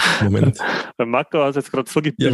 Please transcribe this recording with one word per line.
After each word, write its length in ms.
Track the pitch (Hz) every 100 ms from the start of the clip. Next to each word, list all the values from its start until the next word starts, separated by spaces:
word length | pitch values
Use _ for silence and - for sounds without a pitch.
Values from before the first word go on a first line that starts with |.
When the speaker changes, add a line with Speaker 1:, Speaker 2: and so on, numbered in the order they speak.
| - -
Speaker 1:
Moment. 360 | 104 101 - - - -
Speaker 2:
<laughs> 180 | - -
Weil 100 | 117
Marco 360 | 123 151 165
hat 120 | 139 139
jetzt 140 | 127
gerade 180 | 135 127
so 100 | -
geblitzt, 200 | 151 - 131